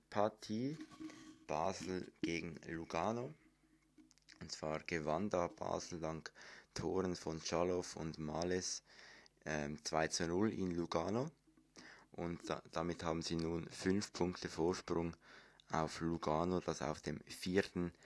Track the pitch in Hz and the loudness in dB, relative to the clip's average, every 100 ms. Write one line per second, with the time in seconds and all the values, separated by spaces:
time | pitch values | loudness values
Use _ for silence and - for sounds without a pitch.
0 | _ 104 107 - - 110 135 160 - - | _ 2 2 2 -4 -2 0 -4 -10 -12
1 | - - - - - 76 92 95 87 92 | -12 -12 -18 -18 -2 2 2 0 -2 -4
2 | - - - 85 85 73 - 82 82 82 | -4 -6 -2 -2 -2 -8 -8 -6 -2 0
3 | 98 120 139 156 - _ _ _ _ - | 2 0 -4 -10 -20 _ _ _ _ -20
4 | - - - - 82 - 78 78 - 85 | -20 -20 -20 -14 -10 -4 0 -2 0 0
5 | 76 80 104 90 85 - 92 87 - 85 | 2 2 4 2 2 0 -2 -2 -2 -4
6 | 80 78 - - - - - - 82 92 | -4 -4 -8 -14 -18 -18 -10 -4 0 2
7 | 92 87 82 80 - 85 90 90 - 87 | 2 0 -4 -4 0 2 4 2 -2 -4
8 | 82 73 78 78 90 92 - - _ - | -6 -4 -4 0 2 0 0 -6 _ -20
9 | - - - _ 76 76 73 76 - 80 | -20 -20 -20 _ -2 -2 -2 -4 2 4
10 | 78 - 82 90 110 - 92 85 82 82 | 4 2 2 4 2 2 0 0 2 0
11 | 87 113 160 - _ - _ - - - | 2 0 -2 -6 _ -20 _ -20 -20 -20
12 | - - 85 82 - 71 - 82 85 82 | -14 -4 -4 -4 -2 -4 -2 -2 0 0
13 | 85 80 78 82 82 85 - - 95 98 | 0 0 0 0 0 -2 -4 -2 2 2
14 | - - 90 - 85 - 85 92 - 85 | 2 0 0 0 -6 2 2 2 0 0
15 | 85 - - - - - - 80 78 - | 0 -4 -16 -20 -20 -20 -2 2 2 0
16 | 82 82 78 78 87 90 - 80 69 76 | 0 2 4 4 4 2 2 0 0 0
17 | 80 69 - - 92 95 - 90 85 - | -2 -4 -8 -6 2 4 4 0 -2 -4